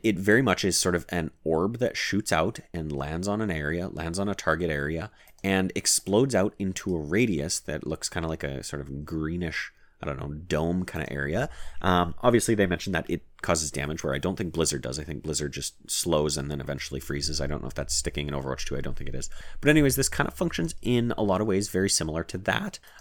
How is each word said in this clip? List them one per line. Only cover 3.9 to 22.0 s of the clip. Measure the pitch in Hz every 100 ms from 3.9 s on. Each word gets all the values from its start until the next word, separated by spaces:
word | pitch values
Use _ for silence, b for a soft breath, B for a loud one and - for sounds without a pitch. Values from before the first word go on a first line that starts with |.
| - 82 87
on | 101
a | 98
target | - 80 85
area, | 73 71 80 92 b b b
and | 98 95 95 92
explodes | - - - 101 135 104
out | 98 -
into | 98 92 98 85
a |
radius | 73 98 123 80 82 -
that | - 73 -
looks | 78 -
kinda | 90 80
like | 80
a | 71 67
sort | - 71
of | 69 69 76
greenish, | 78 78 87 82 - - - b b
I | -
don't | 69
know, | 73
dome | 76 90 78 82 90 90
kinda | 85 71
area. | 71 69 92 143 B B B
Um, | 92 90 87 -
obviously, | 120 120 - 104
they | 92
mentioned | 85 104 85
that | -
it | 85 - -
causes | - 85 76
damage, | 71 71 80
where | -
I | 69
don't | 87 95
think | 90
Blizzard | 80 76 71
does. | 64 71
I |
think | 73 73
Blizzard | 78 73 73
just | 69 - - -
slows | - 87 78 76 73
and | 71
then | 71
eventually | 69 71 - 69
freezes. | - 71 71 73
I | 71
don't | 71
know | 69
if | 71
that's | 73
sticking | - 73 76 73
in |
Overwatch | 71 67 69 -
two. | 69
I |
don't | 69 -
think | -
it | 58
is. | - B B B
But | 143
anyways, | 151 143 135
this | 131
kinda | - 139
functions | - 170 - 165 -
in | - 120 120 -
a |
lot | 104 92
of | 107
ways | 95 104
very | 92 98
similar | -